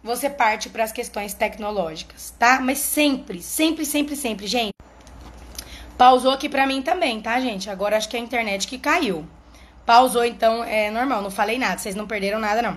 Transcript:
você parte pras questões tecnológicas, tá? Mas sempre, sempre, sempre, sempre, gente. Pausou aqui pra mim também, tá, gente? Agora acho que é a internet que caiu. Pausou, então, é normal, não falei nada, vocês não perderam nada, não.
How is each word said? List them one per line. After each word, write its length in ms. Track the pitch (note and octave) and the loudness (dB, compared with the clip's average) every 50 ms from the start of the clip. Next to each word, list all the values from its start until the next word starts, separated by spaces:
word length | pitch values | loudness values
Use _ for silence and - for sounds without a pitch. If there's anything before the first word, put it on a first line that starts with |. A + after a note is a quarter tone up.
| - | -4
você 240 | G#3+ A#3+ B3+ - C#4 | -4 -6 -2 -2 -4
parte 420 | C#4+ - B3+ G#3+ A3 A3 - A3 | 0 2 2 2 2 0 -6 -10
pras 220 | - G#3+ A3+ A3 | -4 -4 -4 -2
questões 440 | - - A#3 A3+ - A3 G3+ G#3 G3+ | -2 -8 -10 -8 -6 -8 -8 -8 -4
tecnológicas, 960 | - A3+ G#3 G#3+ G3 G#3+ G#3 G#3+ G3+ F3 D#3+ D#3 E3 - - - - - - - - | -4 -4 -4 -4 -6 -8 -4 -2 -2 -4 -4 -6 -10 -14 -16 -16 -18 -16 -16 -4 2
tá? 200 | A#3 A#3+ B3+ - | 4 4 4 4
Mas 200 | C4 B3+ C#4 C#4+ | 2 -2 -2 -2
sempre, 640 | - - - D4+ D4+ D4 C4+ B3+ - - G3 F3 F3 | -2 -4 0 2 4 4 2 0 -4 -10 -12 -12 -10
sempre, 420 | - - - D#4 D#4+ D#4 D#4+ D#4 | -8 -2 0 2 2 2 0 -4
sempre, 300 | C#4+ - D4 D4 D4 D4 | -2 0 -2 -2 -2 -4
sempre, 320 | C#4 - A#3+ G#3+ F#3+ G3+ G3+ | -6 -4 -6 -6 -6 -6 -2
gente. 260 | A3 B3 A#3 G#3 - _ - - - - - - - - - - - - - - - - - - - - - - - - | -2 -2 -2 -2 -6 _ -18 -20 -20 -20 -20 -20 -20 -20 -20 -20 -20 -20 -20 -18 -16 -16 -16 -16 -18 -18 -18 -18 2 6
Pausou 320 | B3 B3+ C4 B3+ B3 C4 | 8 8 8 8 6 2
aqui 180 | C4+ C4+ - D4 | 0 2 -2 -2
pra 160 | D4 C4+ C#4 | 0 0 2
mim 160 | C4+ C4+ C4+ | 2 0 -2
também, 400 | C4 D#4+ F4+ F#4 F4+ C#4+ A3+ G#3+ | 0 0 0 0 0 0 -2 -4
tá, 180 | F#3+ A3 A3+ B3+ | -4 -2 -2 -2
gente? 300 | C4 B3+ G#3+ F#3+ F#3+ G#3+ | -2 -2 -4 -4 -6 -8
Agora 260 | G3+ F#3 G3 G#3 G#3 | -6 -2 -2 0 2
acho 140 | A3 G#3+ A3 | 0 0 -2
que 80 | - A#3+ | -6 -8
é 20 | |
a 40 | A#3 | -6
internet 440 | A#3+ C4 A#3+ A3+ G#3+ G3 G3 G3 - | -4 -4 -4 -2 -2 -2 -4 -4 -6
que 120 | - B3 | -8 -6
caiu. 440 | - C#4+ D4+ F4 E4 A3 F3+ D#3 D#3 E3 - - - - - - - - - - - | 0 0 2 2 2 0 -2 -4 -6 -12 -18 -20 -20 -20 -20 -20 -20 -20 -20 -10 2
Pausou, 400 | - A#3 A#3+ B3+ C4 - A#3+ A#3+ | 6 8 8 8 8 4 2 0
então, 380 | A#3+ A3 F#3+ A3+ A3+ A3+ A#3 A#3 | 0 0 2 2 2 2 2 -2
é 260 | - G#3+ G#3+ G#3+ G#3 | -2 0 0 0 0
normal, 320 | G#3+ A3+ B3 C#4 B3+ G#3 | 0 -2 0 0 0 -2
não 80 | G3+ G3 | -2 -4
falei 300 | F#3+ - G#3+ G#3 A3+ B3+ | -2 -2 0 0 0 0
nada, 180 | B3+ G#3 F3+ - | 0 -2 -2 -2
vocês 160 | - A3 F#3+ | -4 -6 -6
não 140 | G#3 G#3+ G3 | -6 -6 -6
perderam 320 | A3+ G#3 G3 G3 G3+ A3 | -4 -2 -2 -2 -2 0
nada, 220 | A3 G#3 G#3 A3 A#3+ | 0 0 0 0 0
não. 120 | G#3+ F3+ | -2 -4